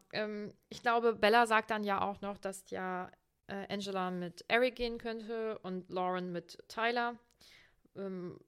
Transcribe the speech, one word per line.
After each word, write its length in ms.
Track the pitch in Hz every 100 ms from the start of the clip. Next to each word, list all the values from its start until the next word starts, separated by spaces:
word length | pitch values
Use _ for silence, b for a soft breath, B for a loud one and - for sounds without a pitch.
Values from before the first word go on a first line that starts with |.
| -
ähm, 420 | - 214 208 208 - -
ich 120 | -
glaube, 320 | 247 233 233
Bella 320 | 214 208 233 233
sagt 240 | 220 220
dann 140 | 220
ja 180 | 208 196
auch 180 | 190 202
noch, 160 | 202 202
dass 280 | 196 190 -
ja, 400 | 190 185 180 180 - _ _ -
äh, 260 | 196 196
Angela 380 | 202 196 190 180
mit 340 | 180 175 - -
Eric 280 | 226 254 240
gehen 220 | 240 233
könnte 640 | 240 226 214 226 220 214
und 320 | 185 185 -
Lauren 400 | 180 180 180 180
mit 260 | 175 170 - -
Tyler. 520 | - 226 240 240 233 _ _ b b b b _ -
Ähm, 440 | 196 185 175 -